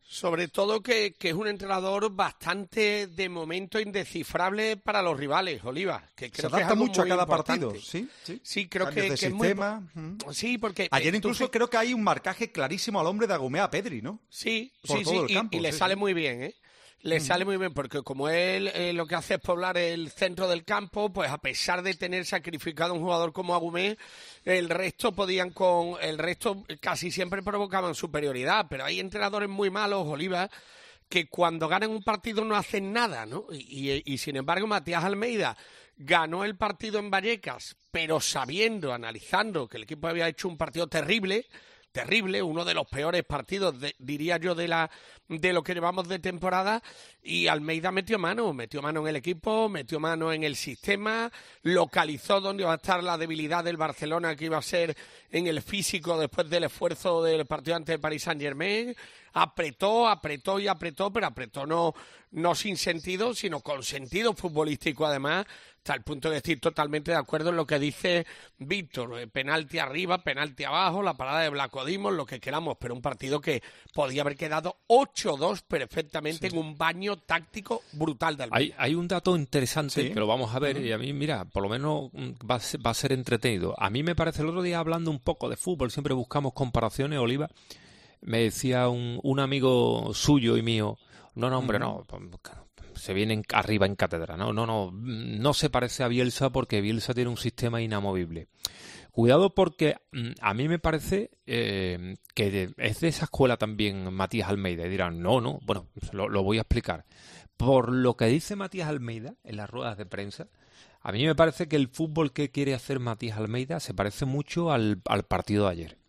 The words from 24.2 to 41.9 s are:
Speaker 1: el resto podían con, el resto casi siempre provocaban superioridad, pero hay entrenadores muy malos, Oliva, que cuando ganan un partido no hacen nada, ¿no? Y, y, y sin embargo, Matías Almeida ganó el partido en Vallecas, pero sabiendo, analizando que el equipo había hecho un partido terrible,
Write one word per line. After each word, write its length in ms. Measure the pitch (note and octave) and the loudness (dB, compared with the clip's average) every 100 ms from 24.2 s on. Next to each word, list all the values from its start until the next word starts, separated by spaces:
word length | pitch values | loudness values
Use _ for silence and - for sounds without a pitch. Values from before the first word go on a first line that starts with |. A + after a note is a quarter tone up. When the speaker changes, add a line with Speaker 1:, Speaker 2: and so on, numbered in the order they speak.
| - - | -20 -12
Speaker 1:
el 240 | - F3+ F3 | 2 2 2
resto 440 | E3 F#3 - A#3+ | 0 -2 0 -2
podían 360 | F#3 G3 F#3 F3+ | 0 0 0 -2
con, 440 | E3+ F#3 F3 E3+ F3 | 2 4 4 2 -2
el 160 | D#3+ D#3 | -4 -2
resto 460 | D#3+ F3 A#3 G3 - D#3 | -2 0 -2 -2 -8 -8
casi 320 | - E3 F3 | -4 -2 -4
siempre 280 | D#3 F3+ G3 | -2 -2 -2
provocaban 540 | G3 G3+ G3+ F#3+ F3+ | -2 -2 0 0 0
superioridad, 720 | D3+ E3+ D3+ D3 B2+ C3 G#3 F3 | -2 -4 -2 -2 -2 0 2 0
pero 160 | C#3 | -4
hay 140 | C#3 D#3+ | -4 -4
entrenadores 500 | F#3 G3+ G3+ G3+ G3+ | -4 -2 -2 -2 -4
muy 220 | G3 G3+ | 0 0
malos, 380 | F#3+ G#3 G3+ D#3 | 0 0 0 -2
Oliva, 420 | C#3+ F3+ F3+ F#3+ - - - - - _ | -2 -2 -2 -2 -6 -20 -20 -20 -20 _
que 200 | F3+ E3 | -2 -2
cuando 400 | - E3+ E3 D#3+ | 2 2 2 0
ganan 220 | F#3 A3 | 2 0
un 120 | A3 | -2
partido 420 | G3+ G#3 - G#3+ | -2 -2 -2 -2
no 120 | A3 G#3 | 2 0
hacen 360 | F#3 G#3 G3 | 0 -2 -2
nada, 340 | A3 A#3 C3+ A2 | 0 0 -2 -8
¿no? 180 | C#3+ - | -8 -8
Y, 400 | D3+ B2 C3+ C#3 | -12 -10 -6 -2
y, 100 | C#3 | -2
y 140 | D3 C3+ | -2 -6
sin 160 | - | -4
embargo, 320 | C3+ C3 F3 G#3+ | -4 0 0 0
Matías 380 | G#3 C#3 E3+ | -2 0 0
Almeida 520 | E3+ G3+ A3+ A3+ D3+ A2+ - - - _ | 0 0 -2 0 -2 -4 -14 -20 -20 _
ganó 440 | C3+ E3+ D#3+ F3 | 4 4 4 0
el 120 | G3+ G3+ | -2 -2
partido 420 | G#3+ G3+ A3 G#3+ | -2 -2 -4 -4
en 140 | G3+ | 0
Vallecas, 640 | F#3+ G3 A3+ D#3+ B2 - - _ | 0 0 -2 -4 -10 -12 -18 _
pero 280 | E3+ D#3+ D#3 | -6 0 0
sabiendo, 720 | - D3 B2+ E3 A3+ G#3+ D3 | 2 -2 -2 2 0 0 -4
analizando 760 | A#2+ A#2 A2+ - F#3 A3 F3 A#2+ | -4 -6 -10 -2 0 0 -2 -6
que 80 | A#2 | -8
el 80 | |
equipo 240 | G#2+ D3+ E3 | -12 -6 -4
había 180 | E3+ E3 | 0 -2
hecho 220 | D#3+ F#3+ | -2 -6
un 80 | D#3+ | -4
partido 300 | D#3+ C#3 E3+ | -6 -4 -2
terrible, 580 | E3 C#3+ A3 F#3+ G3+ - - - - _ | -2 2 2 2 -2 -4 -18 -20 -20 _